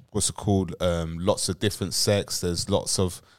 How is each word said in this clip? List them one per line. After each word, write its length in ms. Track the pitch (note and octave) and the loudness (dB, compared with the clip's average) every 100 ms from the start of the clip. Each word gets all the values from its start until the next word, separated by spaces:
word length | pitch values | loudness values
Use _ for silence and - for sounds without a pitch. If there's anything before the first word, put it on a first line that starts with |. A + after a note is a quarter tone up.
| - | -6
what's 200 | G#2 - | -2 -2
it 40 | |
called, 400 | - - G2 F2 D#2+ | 0 2 4 2 0
um, 360 | F2+ E2+ E2 E2 | 0 0 -2 -2
lots 280 | F#2 F#2+ - | 0 0 -2
of 120 | F2+ | -2
different 340 | G#2+ - F#2 | -2 -2 -4
sex, 460 | - - G2+ - - | 0 2 2 0 -4
there's 280 | F2+ E2+ F2 | -2 -2 0
lots 300 | G2 - - | 0 0 0
of 240 | F#2 - - | 0 -2 -16